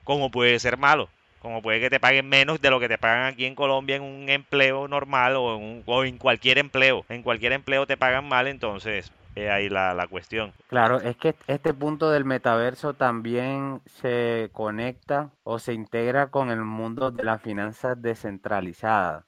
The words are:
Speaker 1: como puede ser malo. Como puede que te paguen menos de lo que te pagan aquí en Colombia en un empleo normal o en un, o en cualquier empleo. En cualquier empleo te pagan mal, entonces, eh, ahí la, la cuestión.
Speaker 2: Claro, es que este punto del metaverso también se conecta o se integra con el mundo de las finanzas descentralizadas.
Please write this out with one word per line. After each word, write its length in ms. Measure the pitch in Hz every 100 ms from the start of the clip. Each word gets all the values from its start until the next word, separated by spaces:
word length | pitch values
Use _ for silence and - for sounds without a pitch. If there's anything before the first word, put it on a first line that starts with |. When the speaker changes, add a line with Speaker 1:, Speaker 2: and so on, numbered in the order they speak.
Speaker 1:
como 260 | - 143 131
puede 300 | 123 120 120
ser 160 | 123 123
malo. 320 | 143 147 98 _ _ _
Como 200 | 117 113
puede 200 | 110 110
que 100 | 127
te 80 | 135
paguen 300 | 127 135 135
menos 320 | 139 147 156
de 100 | 143
lo 80 | 131
que 80 | 120
te 100 | 110
pagan 260 | 113 120
aquí 220 | 131 123 131
en 100 | 135
Colombia 400 | 143 135 135 135
en 60 |
un 260 | 139 139 139
empleo 580 | 139 135 143 131 135 139
normal 480 | 143 139 135 123
o 220 | 135 120 107
en 60 |
un, 200 | 107 117 110
o 180 | 123
en 120 | 131 123
cualquier 420 | 127 117 127 127
empleo. 460 | 143 131 135 113 -
En 160 | 120
cualquier 260 | 123 113 120
empleo 340 | 135 135 135
te 120 | 139 135
pagan 320 | 131 127 143
mal, 180 | 127 131
entonces, 640 | 135 117 98 110 101 92 _ -
eh, 160 | - 104
ahí 180 | 101 101
la, 240 | 95 92
la 140 | 90 87
cuestión. 460 | 92 - 110 104 - -
Speaker 2:
Claro, 320 | 123 117 123
es 160 | 120 120
que 180 | 160 - -
este 260 | 143 165
punto 380 | 135 147 151 156
del 120 | 147
metaverso 720 | 135 127 123 117 120 127 151
también 840 | 139 127 117 113 120 131 135 139 135 -
se 640 | - 127 120 117 117 110
conecta 800 | - 107 107 123 123 - 143 147 _
o 160 | 110 117
se 140 | -
integra 560 | 113 107 117 120 135 135
con 200 | 139 127
el 120 | 113
mundo 500 | 110 110 113 117 131
de 140 | 120
las 180 | 113 110
finanzas 580 | 113 101 104 110 127 123
descentralizadas. 1200 | 117 113 107 98 101 101 92 82 110 107 90 78